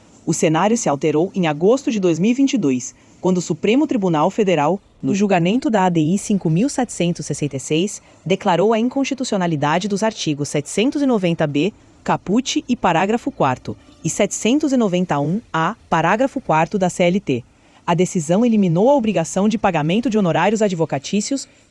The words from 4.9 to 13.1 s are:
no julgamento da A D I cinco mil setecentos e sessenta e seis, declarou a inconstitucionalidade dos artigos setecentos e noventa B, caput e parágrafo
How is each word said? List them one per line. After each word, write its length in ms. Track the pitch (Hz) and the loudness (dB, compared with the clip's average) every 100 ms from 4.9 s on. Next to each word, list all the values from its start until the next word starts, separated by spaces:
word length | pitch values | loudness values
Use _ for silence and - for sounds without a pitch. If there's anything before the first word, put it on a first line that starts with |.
| _ | _
no 120 | - | -4
julgamento 560 | 202 202 180 170 247 294 | 0 2 2 2 0 0
da 140 | 214 185 | 2 2
A 20 | |
D 100 | 170 | 2
I 200 | 151 196 | 0 -2
cinco 320 | - 196 165 | -2 -2 0
mil 180 | 165 269 | 0 0
setecentos 560 | - 240 - 175 165 | -2 -6 -2 -4 -4
e 40 | 156 | -8
sessenta 280 | 147 143 135 | -6 -6 -6
e 40 | |
seis, 420 | - 156 202 - - - | -2 -2 -2 -6 -18 -14
declarou 500 | 156 190 202 170 208 | -4 -2 2 2 2
a 40 | 220 | 2
inconstitucionalidade 1120 | 247 277 262 269 254 202 175 151 151 170 202 | 0 -2 -4 -4 -4 -2 0 0 0 0 0
dos 140 | 202 | -2
artigos 480 | 220 - 160 143 143 | -2 -2 -4 -4 -4
setecentos 500 | 151 - - 254 294 | -4 -2 -2 0 0
e 60 | 277 | 0
noventa 400 | 220 180 170 151 | 2 0 0 0
B, 260 | 143 185 - - - | 0 -2 -4 -18 -10
caput 600 | - 160 - 226 - 311 - | -4 -4 0 -2 0 -4 -4
e 60 | |
parágrafo 560 | 240 196 160 196 | -2 0 0 0